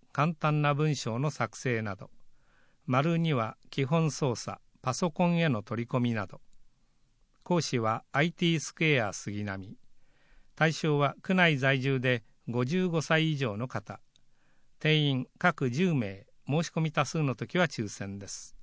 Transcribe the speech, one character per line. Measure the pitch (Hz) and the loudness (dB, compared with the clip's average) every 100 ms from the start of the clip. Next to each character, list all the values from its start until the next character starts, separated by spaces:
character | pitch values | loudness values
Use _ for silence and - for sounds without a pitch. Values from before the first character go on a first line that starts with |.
| _ | _
簡 | - 160 | -2 0
単 | 165 156 151 | 0 0 2
な | 147 | 2
文 | 143 156 135 | 2 0 0
章 | 117 117 | -2 -2
の | 147 | -2
作 | - 113 - | -2 -4 -4
成 | 131 113 | -2 -2
な | 107 95 | -4 -8
ど。 | - - - - _ _ _ _ - | -14 -20 -20 -20 _ _ _ _ 0
丸 | 127 160 165 | 2 2 2
二 | 165 | 2
は | 131 110 - - | 0 -2 -6 -8
基 | - 131 | -4 0
本 | 165 156 | 2 2
操 | - 139 110 | 0 -2 -2
作、 | - 98 _ _ | -6 -12 _ _
パ | 131 | -4
ソ | - 180 | -2 -2
コ | - 175 | 2 2
ン | 170 | 4
へ | 165 | 2
の | 110 | 0
取 | - 113 117 | -2 -6 -2
り | |
込 | 127 | 0
み | 120 | 0
な | 113 92 | -2 -4
ど。 | - - - - _ _ _ _ _ _ _ | -10 -20 -20 -20 _ _ _ _ _ _ _
講 | - 175 | -2 0
師 | - 123 | 0 0
は | 110 113 - | 0 -2 -2
ア | 139 | 0
イ | 170 | 0
テ | - 170 | 0 0
ィ | 160 | 0
ー | |
ス | - | -2
ク | - | -2
エ | 160 135 | 2 2
ア | 104 | 0
杉 | - 110 104 | -4 -8 -6
並。 | 104 98 95 - - - - _ _ - - - | -6 -6 -10 -16 -20 -20 -20 _ _ -20 -14 0
対 | 160 | 0
象 | 147 160 143 | 2 0 2
は | 143 - | 2 0
区 | - | 0
内 | 185 170 135 | 4 4 4
在 | 135 135 | 2 2
住 | 135 135 | 2 0
で | 127 120 - _ - | 2 0 -4 _ -4
五 | 120 127 | -2 0
十 | 185 185 | 0 0
五 | 165 | 0
歳 | - 160 160 | 2 2 2
以 | 143 | 0
上 | 123 101 | -2 -2
の | 127 | -4
方。 | 107 - 98 - _ - - _ _ - - | -6 -8 -14 -18 _ -20 -20 _ _ -20 -4
定 | 151 156 | 0 2
員 | 143 131 - - | 2 0 -4 0
各 | 180 - 131 | 0 2 0
十 | 131 185 | 2 2
名、 | 143 98 98 - - - | 2 -2 -8 -16 -12 -2
申 | 151 | -2
し | 165 | 0
込 | 165 | -2
み | 160 | 0
多 | 156 135 | 0 0
数 | 160 | 0
の | 139 117 | -2 -2
時 | 113 175 | -2 0
は | 170 | 0
抽 | - 104 | -2 -6
選 | - 98 98 | -6 -8 -10
で | 98 | -12
す。 | - - - | -14 -16 -18